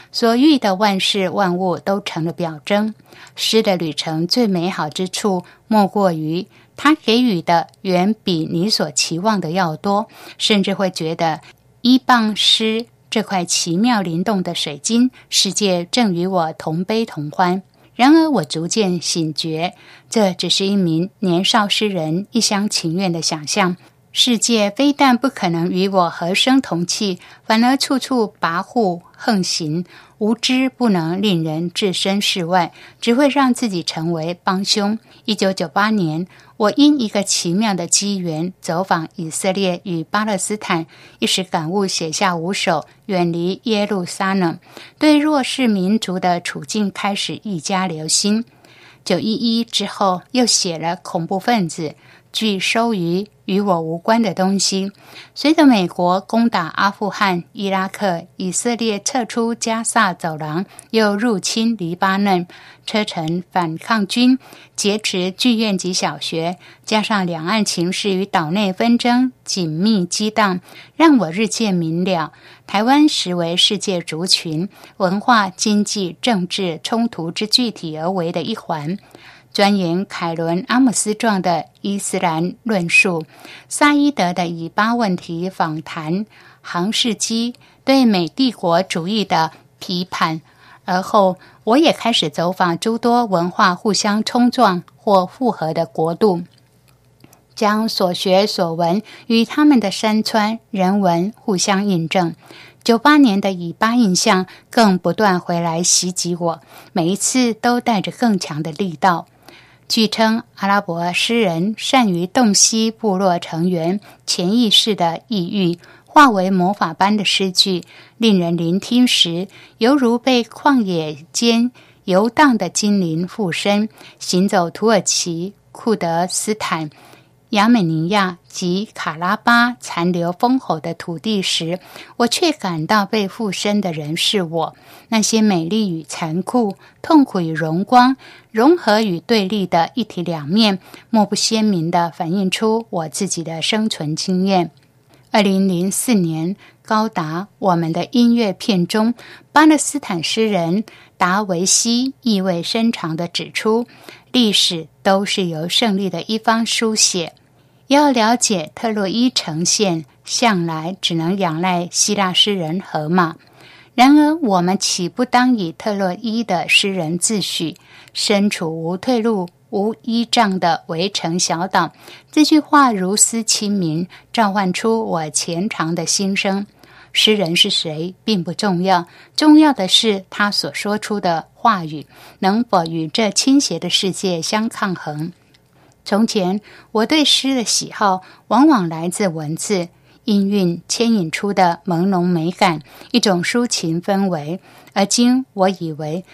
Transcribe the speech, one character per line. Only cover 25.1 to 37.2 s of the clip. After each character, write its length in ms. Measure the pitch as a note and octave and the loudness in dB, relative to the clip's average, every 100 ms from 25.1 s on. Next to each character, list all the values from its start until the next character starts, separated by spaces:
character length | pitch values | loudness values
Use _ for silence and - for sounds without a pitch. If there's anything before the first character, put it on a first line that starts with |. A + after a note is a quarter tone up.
| A#3+ | 4
不 120 | C4+ | 0
可 180 | - F3+ | -2 -2
能 200 | E3+ F3 | 0 0
与 180 | F#3 G3 | 0 2
我 220 | F#3+ E3+ | 2 0
和 240 | - E3+ | -2 -4
声 260 | G3 B3+ C4+ | 0 2 2
同 260 | - E3+ | 2 -4
气， 340 | F3 - G3+ - - - | -4 -4 -4 -6 -12 -14
反 200 | - A3 | -2 2
而 140 | B3 C4+ | 2 2
处 220 | - C4+ | 0 -2
处 340 | - B3+ G#3 - | -2 -2 -2 -4
跋 220 | E3 E3+ | -4 -4
扈 380 | G3 B3 G3 E3+ - | -4 0 0 -2 -10
横 280 | - - G3+ | -6 -2 0
行， 420 | F3 - D#3 E3 F3 - - - | -2 -4 -4 -4 -6 -16 -20 -4
无 160 | G#3+ | -2
知 360 | A3+ - B3+ C4 | -2 0 0 -2
不 200 | - A#3+ | 0 0
能 320 | F3+ D#3+ F#3 | 2 0 -2
令 220 | G#3 E3+ | 0 0
人 280 | D#3+ D#3 F3 | -2 -4 -6
置 220 | - G3+ | -4 -4
身 260 | F3 G3 G3+ | -2 -2 -2
事 260 | - G3 | -2 -4
外， 260 | E3+ F#3 E3 - - - | 0 0 0 -6 -20 -6
只 140 | A#3 | 0
会 160 | A#3 C#4+ | 2 2
让 240 | C#4 C4 | 2 0
自 160 | A#3 A#3 | 0 -2
己 140 | F3 | -4
成 300 | - E3 D#3+ | -6 -4 -4
为 260 | E3 D#3+ F3 | -4 -4 -6
帮 220 | - F#3+ | -4 -2
凶。 320 | G3+ G#3+ G3+ A3 _ - | -2 -2 -2 -4 _ -12
一 100 | - | -6
九 180 | G#3 F#3+ | 0 0
九 140 | F#3 E3 | -2 -4
八 240 | G3 G#3+ | 0 0
年， 340 | G#3+ D#3+ D#3 F#3 - - | 0 0 -2 -8 -12 -16
我 160 | - G#3 | -2 0
因 280 | A#3+ D4 D4 | 4 4 4
一 80 | G#3+ | 0
个 140 | G3+ | -2